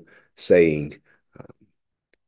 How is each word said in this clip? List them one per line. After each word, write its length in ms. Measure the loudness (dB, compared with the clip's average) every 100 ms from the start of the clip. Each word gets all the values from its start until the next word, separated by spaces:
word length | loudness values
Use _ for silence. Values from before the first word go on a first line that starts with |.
| -16 _ _ -14
saying, 640 | 0 2 2 -2 -10 -16 _ _ _ -20
um, 280 | -20 _ _ _ _ _ _ _